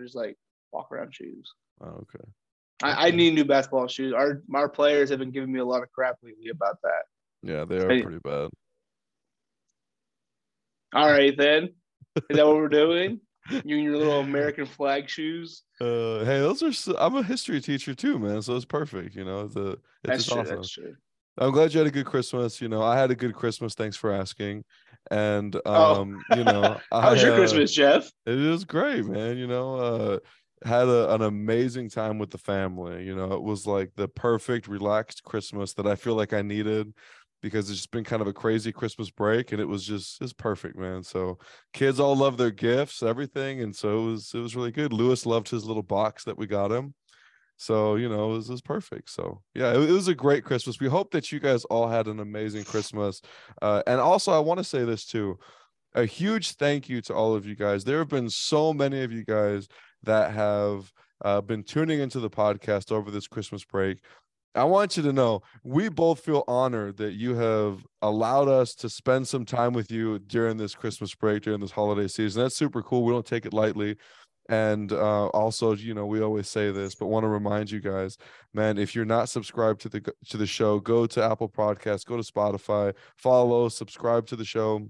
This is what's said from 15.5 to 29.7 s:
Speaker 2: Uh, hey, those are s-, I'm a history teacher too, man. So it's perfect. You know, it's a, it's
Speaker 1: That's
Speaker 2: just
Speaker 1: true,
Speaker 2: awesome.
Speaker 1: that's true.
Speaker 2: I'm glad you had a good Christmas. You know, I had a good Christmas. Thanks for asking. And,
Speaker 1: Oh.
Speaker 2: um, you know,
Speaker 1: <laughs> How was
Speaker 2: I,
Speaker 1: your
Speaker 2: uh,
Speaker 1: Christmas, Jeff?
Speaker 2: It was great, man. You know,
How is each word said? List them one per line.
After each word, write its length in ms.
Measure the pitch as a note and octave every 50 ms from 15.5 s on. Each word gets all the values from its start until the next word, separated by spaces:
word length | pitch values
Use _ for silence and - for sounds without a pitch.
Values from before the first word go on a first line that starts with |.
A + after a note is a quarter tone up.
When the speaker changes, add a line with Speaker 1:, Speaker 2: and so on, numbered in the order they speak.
| - - _ _ _ -
Speaker 2:
Uh, 420 | A#2+ A#2+ A#2+ A#2 A2+ A2+ A2+ G#2+ A2
hey, 160 | B2+ C#3 C#3
those 220 | C#3 E3 C4+ -
are 60 | E4
s-, 200 | D#4 A#3 - - F#3+ F3+ -
I'm 160 | D3+ E3+ C4
a 80 | C#4 A3
history 360 | F#3 B3+ A#3+ - - F3 C#3
teacher 360 | - C#3+ C#3+ C3 - C#3+ C3
too, 240 | - - C#4+ C#4+ C3
man. 240 | G#2 G2+ G#2 G#2+ G#2
So 120 | A#2+ A#2+
it's 100 | B2+ B2+
perfect. 500 | - - D3 D#3 D3 - F#2+ F2 F#2+ G2
You 100 | F#2+ F#2+
know, 200 | F#2+ G2 G2+ G#2
it's 100 | G#2 G#2
a, 140 | G2+ G2 F#2+
it's 120 | - - _ _ _ _ -
Speaker 1:
That's 140 | - C3 B2+
Speaker 2:
just 100 | A#2 -
Speaker 1:
true, 120 | B2+ A#2+
Speaker 2:
awesome. 140 | A2 D#2 F#2+
Speaker 1:
that's 120 | G#2+ F#2+ -
true. 260 | - - - - - - _ _ _ _ _ _ _ -
Speaker 2:
I'm 120 | B2 C3+
glad 220 | C3 D3 D#3+ E3 D3
you 60 | D#3+
had 80 | D#3
a 40 | D3+
good 140 | C3+ C#3+ C3
Christmas. 560 | - - C3 A#2 - - B2 A#2+ A2+ - -
You 80 | B2 A2+
know, 140 | A2 A2 A2
I 160 | A#2 A#2+ C3+
had 100 | C3+ B2+
a 60 | B2+
good 180 | A#2 B2 A#2+ G#2
Christmas. 400 | - - A#2 G#2+ - A#2 G#2+ -
Thanks 240 | - A2+ G#2+ G2+
for 140 | - - G#2+
asking. 520 | G2 G2 F#2+ - - - G#2 G2+ G2+ G#2+ - _ _ _ _ _ - - _ -
And, 500 | - G#2+ G#2+ G#2 G#2 G#2 G#2 G2+ F#2 - -
Speaker 1:
Oh. 360 | - G#2 - D#3+ G#2 G2+ G2
Speaker 2:
um, 220 | G2 G2 G2 F#2 - - A#2
you 60 | A#2+ A#2
know, 360 | A#2+ G#2 G2+ G2+ G#2+ G#2+ - -
Speaker 1:
<laughs> 60 | -
How 200 | - A#2 - -
was 120 | A#2+ B2+ B2
Speaker 2:
I, 20 |
Speaker 1:
your 80 | A#2+ -
Speaker 2:
uh, 40 | -
Speaker 1:
Christmas, 340 | - D3+ - D3+ C#3+ - -
Jeff? 380 | D3+ C#3+ C#3 D#3 D#3+ - - - _ _
Speaker 2:
It 80 | A2 A#2+
was 280 | C3+ D3 D#3+ E3 E3+ F#3+
great, 420 | D#3 D3 E3 B3+ D4 C4 - G2+
man. 340 | F#2+ F#2+ G#2 A2 A#2 B2 B2+
You 80 | B2+
know, 280 | B2 B2 B2 B2+ C3